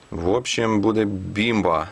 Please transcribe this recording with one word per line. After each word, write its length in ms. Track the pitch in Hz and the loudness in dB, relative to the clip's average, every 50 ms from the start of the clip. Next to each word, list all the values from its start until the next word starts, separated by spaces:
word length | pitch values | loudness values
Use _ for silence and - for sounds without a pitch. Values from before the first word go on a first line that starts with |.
| - - | -18 -12
В 180 | - 82 82 90 | -10 -4 0 0
общем, 520 | 101 123 123 - - - 117 113 110 104 | 0 0 0 -2 -2 0 0 2 2 2
буде 240 | 98 110 110 110 110 | 2 2 2 2 2
бімба. 840 | 104 101 95 92 90 90 104 107 120 117 107 95 90 82 78 76 - | 0 -2 -4 -6 -6 -4 -2 0 0 2 2 2 2 2 0 -2 -4